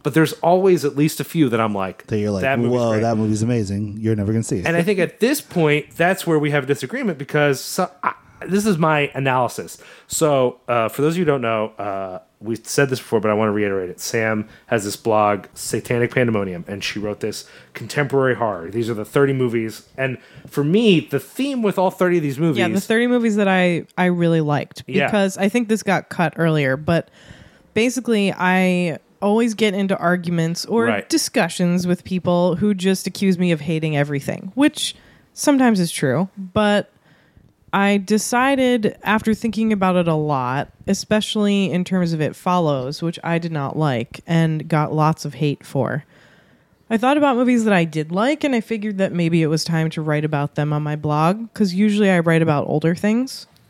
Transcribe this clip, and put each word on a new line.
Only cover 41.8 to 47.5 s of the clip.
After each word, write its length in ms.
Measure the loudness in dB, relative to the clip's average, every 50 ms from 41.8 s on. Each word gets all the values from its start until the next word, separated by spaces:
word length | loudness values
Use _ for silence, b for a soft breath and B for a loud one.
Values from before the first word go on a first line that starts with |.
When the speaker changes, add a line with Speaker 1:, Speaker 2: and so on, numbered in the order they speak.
| -2
Speaker 3:
terms 300 | -2 0 0 0 0 0
of 80 | 0
It 140 | -2 -2 -4
Follows, 640 | -4 -2 0 2 2 2 2 0 0 -2 -6 -6 -6
which 180 | -6 -6 -6 -6 -4
I 160 | -2 -2 -2
did 120 | -2 -4
not 240 | -4 -4 -4 -4 -2 0
like 440 | 0 0 0 -2 -4 -6 -10 -12 -6 0
and 400 | 0 2 2 2 0 -4 -4 -2
got 260 | -2 0 0 0 0
lots 320 | 2 2 2 0 0 -4
of 80 | -10 -6
hate 300 | -2 -2 -2 -2 -4 -8
for. 400 | -6 -4 -2 -2 -2 -2 -4 -6 b b b b b b b b b b b b b b b b -4
I 80 | -2 0
thought 200 | 2 2 2 4
about 180 | 4 4 4
movies 300 | 4 2 4